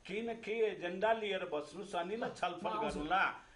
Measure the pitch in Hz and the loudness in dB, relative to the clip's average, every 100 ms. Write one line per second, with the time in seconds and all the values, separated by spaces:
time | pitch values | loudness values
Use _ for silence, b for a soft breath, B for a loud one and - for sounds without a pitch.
0 | - 202 233 226 202 226 214 170 175 190 | -8 -4 -4 -6 -2 2 2 2 -4 2
1 | 214 226 208 190 180 147 - 175 196 175 | 4 4 2 -2 -2 -4 -4 -8 -4 -2
2 | 175 226 202 - 180 175 196 214 214 147 | -2 -2 -4 -2 -2 0 -2 0 0 -2
3 | 151 190 147 - B | 2 4 4 0 B